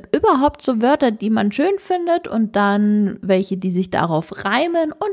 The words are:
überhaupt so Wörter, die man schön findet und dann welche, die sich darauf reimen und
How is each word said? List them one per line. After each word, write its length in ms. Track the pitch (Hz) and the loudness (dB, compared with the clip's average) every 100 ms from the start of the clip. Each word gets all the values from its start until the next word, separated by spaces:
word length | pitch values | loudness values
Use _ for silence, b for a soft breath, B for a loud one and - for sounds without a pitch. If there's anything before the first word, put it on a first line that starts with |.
| - | 0
überhaupt 480 | 294 440 277 285 285 | 0 2 4 2 0
so 180 | - 226 | -4 0
Wörter, 300 | 240 302 247 | 2 2 2
die 180 | 214 208 | 0 -2
man 220 | 220 208 | 0 0
schön 260 | 226 349 392 | 0 0 0
findet 480 | - 359 339 339 339 | -2 -2 0 -2 -2
und 300 | 226 214 202 | -2 0 0
dann 600 | 202 202 208 208 202 - | 2 2 2 2 0 -2
welche, 360 | 185 185 190 185 | 0 0 0 -4
die 140 | 185 | -2
sich 200 | 180 185 | -2 -2
darauf 540 | - 165 160 - - | -2 0 -2 -4 -8
reimen 480 | 196 233 339 339 311 | -2 0 0 0 -2
und 200 | - 415 | -4 -6